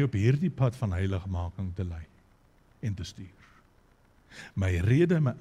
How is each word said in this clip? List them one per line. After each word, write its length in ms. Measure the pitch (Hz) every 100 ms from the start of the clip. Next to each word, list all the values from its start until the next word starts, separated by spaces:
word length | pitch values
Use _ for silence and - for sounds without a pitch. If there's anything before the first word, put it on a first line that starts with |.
| 139
op 80 |
hierdie 380 | 98 113 143 175
pad 220 | 131 131 -
van 140 | 101
heiligmaking 800 | 90 98 92 95 87 87 - 92
te 80 | 87 90
lei 160 | 82 80 - _ _ _ _ _ - 120
en 80 |
te 120 | 95 87
stuur. 400 | - 92 _ - - _ _ _ _ _ _ _ - -
My 220 | - 95 87 98
rede, 320 | 139 175 165
my 160 | 135 -